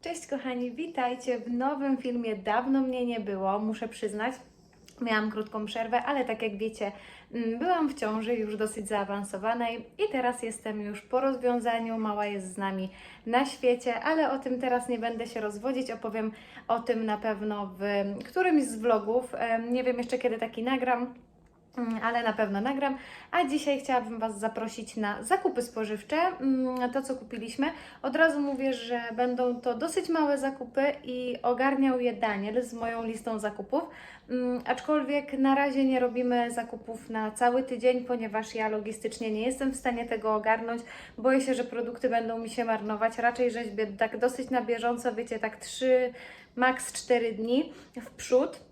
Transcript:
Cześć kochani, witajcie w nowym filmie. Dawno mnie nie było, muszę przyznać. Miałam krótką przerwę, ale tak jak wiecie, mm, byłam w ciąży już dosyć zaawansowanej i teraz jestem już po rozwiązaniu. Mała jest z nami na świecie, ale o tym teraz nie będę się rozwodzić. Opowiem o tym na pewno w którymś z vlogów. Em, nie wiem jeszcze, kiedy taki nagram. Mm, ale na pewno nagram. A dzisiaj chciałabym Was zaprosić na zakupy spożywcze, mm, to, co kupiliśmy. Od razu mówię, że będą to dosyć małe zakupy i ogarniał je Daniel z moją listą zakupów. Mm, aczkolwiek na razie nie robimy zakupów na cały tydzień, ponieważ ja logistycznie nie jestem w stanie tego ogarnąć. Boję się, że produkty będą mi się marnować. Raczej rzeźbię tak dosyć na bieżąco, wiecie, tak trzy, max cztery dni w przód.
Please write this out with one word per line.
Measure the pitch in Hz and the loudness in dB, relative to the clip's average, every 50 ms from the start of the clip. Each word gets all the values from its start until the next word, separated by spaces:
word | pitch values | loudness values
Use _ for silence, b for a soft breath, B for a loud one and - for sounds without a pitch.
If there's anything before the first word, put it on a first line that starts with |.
| - | -8
Cześć | 339 339 320 - - | -8 -8 -8 -6 -6
kochani, | 285 269 - 262 254 247 247 247 | -6 -4 -4 -4 -4 -2 -4 -4
witajcie | 226 226 320 339 - - 247 247 247 254 - 269 247 233 | -4 -6 -8 -6 -2 -2 -2 -2 -2 -4 -2 -2 -2 -2
w | 220 233 | -2 -2
nowym | 240 240 254 269 302 277 277 277 269 254 | -2 0 0 0 0 0 0 0 0 0
filmie. | - 254 240 240 233 220 214 | 0 -2 -2 -2 -2 -2 -2
Dawno | 196 190 214 208 233 247 269 269 269 | -2 0 2 2 2 4 4 4 4
mnie | 262 262 254 254 247 | 4 2 0 0 0
nie | 240 240 226 | 0 -2 -2
było, | 208 202 202 190 190 190 196 208 | -2 -4 -4 0 0 0 0 2
muszę | 214 220 220 214 240 226 | 0 -2 -2 -2 -4 -8
przyznać. | - - - 214 196 208 214 247 262 - - - - - - - _ - - - - - | -6 -4 -6 -4 -4 -2 -4 -4 -4 -6 -14 -20 -20 -20 -20 -20 _ -20 -20 -20 -10 -6
Miałam | 247 233 220 214 214 220 | -2 2 2 2 2 0
krótką | 214 214 214 214 - 220 214 | -2 -4 -6 -4 -4 -6 -6
przerwę, | 208 - 233 226 226 226 240 233 | -4 -2 -4 -2 2 2 2 2
ale | - 285 277 254 | 2 0 0 2
tak | 247 226 220 | 0 -2 -2
jak | 226 220 202 196 | -2 -4 -2 -2
wiecie, | 220 220 220 - 220 202 202 B B B B B B B - | -4 -4 -2 -2 -4 -4 -4 B B B B B B B -6
mm, | 240 233 226 226 240 | -4 -2 -2 -2 0
byłam | 285 359 359 339 311 285 | 2 2 4 4 4 2
w | 277 | 0
ciąży | - - 214 214 220 220 214 247 | 0 -2 0 0 0 0 0 0
już | 233 214 208 214 208 | 0 0 -2 -2 -2
dosyć | 214 214 214 - 208 196 | -2 -2 -2 -6 -6 -2
zaawansowanej | 214 202 202 190 202 202 202 196 - 190 190 220 233 240 240 233 233 233 226 - - - | 0 -2 0 0 -2 -4 -4 -6 -6 -4 -2 -2 0 0 0 -2 -4 -6 -10 -14 -4 -2
i | 392 427 | -2 0
teraz | 415 269 247 247 247 247 - | 0 2 2 2 0 0 -4
jestem | 226 220 - - 220 214 214 | -6 -6 -6 -6 -6 -4 -4
już | 208 208 208 208 | -4 -6 -8 -10
po | - - - 254 | -8 -2 0 2
rozwiązaniu. | 262 269 269 247 240 247 240 240 220 240 226 233 226 226 226 226 | 2 2 0 2 2 2 2 2 2 0 0 0 0 -2 -2 -2
Mała | 220 214 208 208 208 | -2 -2 0 0 -2
jest | 208 202 196 185 185 185 | -2 -2 -4 -6 -8 -6
z | - | -4
nami | 196 190 190 190 190 190 B B B B B B B | -4 -2 -2 -2 -4 -6 B B B B B B B
na | 226 233 247 277 | 2 2 2 2
świecie, | 277 - - - 254 240 247 - 254 233 226 | 2 -2 0 4 4 4 4 2 -2 -2 0
ale | - 294 320 320 311 262 | 2 2 4 4 4 2
o | 269 269 | 2 0
tym | 269 269 254 247 | -2 -2 -2 0
teraz | 262 254 247 247 247 247 | 0 2 2 2 2 0
nie | 247 226 | -2 -2
będę | 226 233 233 220 233 233 | -2 -2 -2 -4 -6 -6
się | - 233 | -4 -4
rozwodzić. | 220 208 202 208 214 254 269 254 254 254 | -4 -4 -4 -4 -4 -2 -2 -2 -2 -4
Opowiem | 233 220 - 226 202 226 220 220 214 B B B B B B B | -6 -6 -6 -4 -4 -2 -2 -2 -4 B B B B B B B
o | 233 233 | 0 0
tym | 233 233 240 226 226 | 2 0 0 2 2
na | 220 208 208 | 0 -2 0
pewno | 208 226 214 202 208 214 208 208 202 190 185 180 | 0 -2 -2 0 -2 -4 -4 -4 -4 -6 -6 -4
w | 196 202 202 202 196 202 202 - - | -2 0 2 2 0 0 -2 -6 -8
którymś | - - 370 370 370 320 302 269 | -4 0 2 4 6 6 6 4
z | 247 226 | 2 -2
vlogów. | 220 214 240 226 214 202 208 226 247 247 - - - | -2 4 4 4 4 4 2 2 2 0 0 -4 -2
Em, | - 233 226 226 226 233 240 | 0 2 2 0 0 0 0
nie | 254 254 | 2 2
wiem | 254 247 240 | 2 0 0
jeszcze, | 240 240 - 247 | -2 -2 -2 0
kiedy | - 247 220 226 | 0 0 0 0
taki | 233 226 226 - 220 | -4 -4 -4 -4 -2
nagram. | 247 269 269 247 254 254 233 247 254 - - - - _ - - _ _ _ _ _ _ - | 0 0 2 2 2 2 2 0 -4 -6 -14 -20 -20 _ -20 -20 _ _ _ _ _ _ -4
Mm, | 240 226 226 220 - | -2 -2 -2 0 0
ale | 226 233 240 233 | 0 0 2 2
na | 226 214 | 0 2
pewno | 220 220 196 202 196 | 2 0 2 2 0
nagram. | 208 254 277 269 285 277 269 262 B B B B B B | 0 0 4 4 4 4 4 0 B B B B B B
A | - 349 359 | 2 2 2
dzisiaj | 269 277 302 294 294 277 269 | 4 2 0 2 2 2 2
chciałabym | 277 - 262 247 226 220 226 226 | 2 2 2 2 2 0 -4 -2
Was | 220 226 214 202 | -2 -2 -2 0
zaprosić | 208 220 226 226 220 220 - - 214 - - 226 | -2 -2 0 0 -4 -4 -6 -8 -10 -8 -4 -2
na | 214 202 208 - 214 | -2 -2 -2 -4 2
zakupy | - 359 381 370 370 - 240 | 2 2 4 4 2 0 0
spożywcze, | 240 - - 220 220 208 214 208 - - 294 311 | -4 -2 -2 -4 -4 -2 -4 -6 -4 -2 0 2
mm, | 339 370 370 - 262 269 269 262 254 254 254 254 247 247 | 2 2 0 0 2 2 2 4 2 0 0 0 -2 0
to, | 247 269 | 0 -2
co | 269 - 262 | -2 -2 -6
kupiliśmy. | 254 - - - 233 233 226 - - 269 311 330 B B B B B | -6 -6 -10 -8 -8 -8 -8 -2 0 0 0 0 B B B B B
Od | - 277 247 | -6 -2 4
razu | 320 320 330 294 294 | 6 6 6 6 2
mówię, | 285 277 277 254 269 269 254 | 0 0 0 0 0 0 0
że | 240 233 233 240 240 233 233 226 | -2 -4 -4 -4 -4 -4 -4 -2
będą | 220 247 247 247 247 254 247 247 247 | 0 0 0 2 2 2 0 0 0
to | - 247 240 | -2 -2 -2
dosyć | 226 277 339 330 392 359 - | 0 -2 0 0 -2 0 2
małe | 339 330 311 285 285 269 | 2 2 4 4 2 2
zakupy | 269 269 269 - 254 247 - 277 269 285 285 285 - | 0 -2 -4 -4 -10 -6 0 2 2 2 2 -2 -6
i | - 254 247 254 247 240 240 - | -6 -4 -4 -2 -4 -4 -2 0
ogarniał | 240 247 240 262 269 277 269 269 269 254 254 | 0 2 4 4 2 4 4 4 4 4 4
je | 247 240 226 | 2 0 0
Daniel | 202 226 220 208 196 196 208 214 247 247 | 0 0 0 0 0 -2 0 0 0 -2
z | 233 233 | -2 -6
moją | 233 226 233 233 226 226 | -6 -4 -4 -4 -4 -4
listą | 220 226 220 - 240 226 214 | -4 -6 -4 -4 -4 -4 -2
zakupów. | 202 208 202 - 196 - - 294 339 - B B B B B B B - | -2 -4 -4 -4 -8 -2 -2 -2 -2 -2 B B B B B B B -6
Mm, | 247 254 247 247 247 247 247 | -4 -2 0 0 -2 -2 0
aczkolwiek | - 254 254 - - 302 302 277 254 285 285 285 285 277 | -2 -2 -2 0 2 2 2 2 2 0 -2 -2 -2 -2
na | 269 262 269 269 | 2 4 4 6
razie | 277 277 285 262 269 269 | 4 4 2 4 4 4
nie | 262 262 254 | 4 4 4
robimy | 247 247 233 247 254 247 247 240 240 240 | 2 2 2 0 0 2 2 2 2 0
zakupów | 240 240 233 240 - 226 - - 233 226 - - | -2 -4 -6 -6 -8 -12 -10 -12 -12 -12 -10 -6
na | 226 220 220 214 | -4 -4 -2 -4
cały | 214 - 247 240 240 262 262 | -2 2 4 4 4 4 2
tydzień, | - 262 233 214 254 247 247 247 | 0 -4 2 4 4 4 4 2
ponieważ | - 247 240 226 214 202 220 220 220 - | -2 -2 -2 -2 -2 -2 -2 -4 -2 -4
ja | 226 214 220 | -2 0 0
logistycznie | 214 214 202 214 220 - - 220 220 - 233 220 | 0 -2 -2 -4 -8 -6 -6 -6 -6 -4 -4 -2
nie | 214 214 220 | -2 0 0
jestem | 247 262 262 277 269 | 0 0 0 0 -2
w | 269 | -2
stanie | - - 254 240 233 240 | 0 -2 -2 -2 0 -2
tego | 240 233 220 214 220 214 | -2 -4 -2 2 2 2
ogarnąć. | 214 214 220 220 226 226 226 233 233 233 B B B B B B - | 2 4 2 2 2 2 -2 -4 -4 -6 B B B B B B 0
Boję | 220 254 262 269 | 2 4 4 6
się, | 262 262 262 | 4 2 0
że | - 247 | 0 0
produkty | 247 - 226 240 240 240 - - 254 | -4 -2 -4 -4 -4 -4 -2 0 2
będą | 226 233 226 226 226 226 | 2 2 0 0 -4 -4
mi | 226 220 | -4 -6
się | - - 233 | -2 -2 0
marnować. | 226 220 214 202 214 220 208 220 226 226 - | 0 0 0 0 -2 -2 2 0 0 0 4
Raczej | 226 240 240 240 247 247 | 2 2 4 4 2 2
rzeźbię | 220 233 240 214 196 202 220 208 | 2 0 -6 -6 -2 -2 -2 -2
tak | 196 196 226 220 - 220 | 0 0 0 0 0 2
dosyć | 240 254 254 254 262 254 | 0 2 2 0 -4 0
na | 262 247 | 0 0
bieżąco, | 240 214 240 233 226 240 240 233 233 247 226 | 2 2 -2 2 2 0 0 2 0 -2 -2
wiecie, | 214 240 233 233 220 | -2 -4 -4 -4 -2
tak | - 220 214 - | -2 -4 -4 -6
trzy, | - - - - 262 262 254 254 254 247 247 B B B B B B B B | -14 -12 -6 0 4 6 6 6 4 2 -2 B B B B B B B B
max | - 247 262 262 254 - - - | 2 4 4 4 2 -4 -8 -8
cztery | - - - 247 240 226 233 220 | -10 0 2 2 2 2 0 -2
dni | 196 220 226 247 269 320 - B B B B B 254 | -2 0 2 2 2 2 0 B B B B B -16
w | 220 - | -16 -14
przód. | - - - - - 254 285 - - - - - | -16 -14 -2 4 4 4 4 4 -2 -10 -18 -20